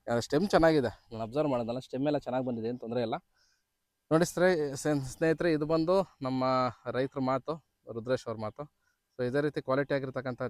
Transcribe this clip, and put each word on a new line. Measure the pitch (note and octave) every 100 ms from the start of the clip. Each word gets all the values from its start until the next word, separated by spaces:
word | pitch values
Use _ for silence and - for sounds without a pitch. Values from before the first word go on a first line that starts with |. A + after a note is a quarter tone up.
| -
ಆ, | A#2
ಸ್ಟೆಮ್ | - C#3+ G3
ಚೆನ್ನಾಗಿದೆ, | F#3 E3 D#3 A#2+ - -
ನಾನು | A2+
ಅಬ್ಸರ್ವ್ | A2 C3+ D3+
ಮಾಡೋದಲ್ಲ, | B2 A2+ B2+
ಸ್ಟೆಮ್ | - B2+ D3
ಎಲ್ಲ | C#3+
ಚೆನ್ನಾಗ್ | C3 B2+
ಬಂದಿದೆ, | B2+ A#2 A2
ಏನ್ | B2
ತೊಂದ್ರೆ | A2+ B2
ಇಲ್ಲ. | A2+ D#3 _ _ _ _ _ _ _ _ -
ನೋಡಿ | D#3
ಸ್ತ್ರೇ-, | F3 - F#3 F3 C#3+ C#3 D3+ D3
ಸ್ನೇಹಿತರೆ, | C3 - E3 D#3 F3
ಇದು | D3+ D3+
ಬಂದು | D#3+ D#3+ F#3+ F3+ -
ನಮ್ಮ | C3 C3 C3 B2+ B2+ - B2
ರೈತರ | A#2+ C3+ C#3+
ಮಾತು, | C3 C3 - D#3+ _ _ B2
ರುದ್ರೇಶ್ | A2+ A#2 C3 A#2+
ಅವ್ರ | A2
ಮಾತು. | G#2+ - D3 _ _ _ _ -
So | B2
ಇದೇ | C#3+
ರೀತಿ | D3 D3
ಕ್ವಾಲಿಟಿ | C3+ C3 C#3
ಆಗಿರ್ತಕ್ಕಂಥ, | C#3 C3 C3 C3 B2